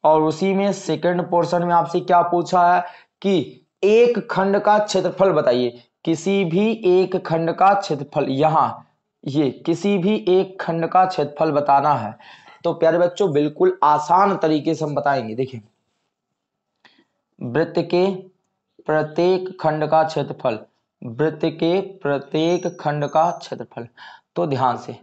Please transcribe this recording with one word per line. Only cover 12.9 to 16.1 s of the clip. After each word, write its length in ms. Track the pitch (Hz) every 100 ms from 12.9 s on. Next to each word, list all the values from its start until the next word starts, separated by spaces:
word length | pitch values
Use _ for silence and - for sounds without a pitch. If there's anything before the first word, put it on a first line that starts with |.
| 170
बच्चों, 320 | 175 175 202
बिल्कुल 460 | 143 147 151 185 185
आसान 520 | 147 147 - 175 202 180
तरीके 360 | 160 156 143
से 100 | 156
हम 100 | 156
बताएंगे। 400 | 143 139 139 110
देखिए, 280 | 107 131 117 - _ _ _ _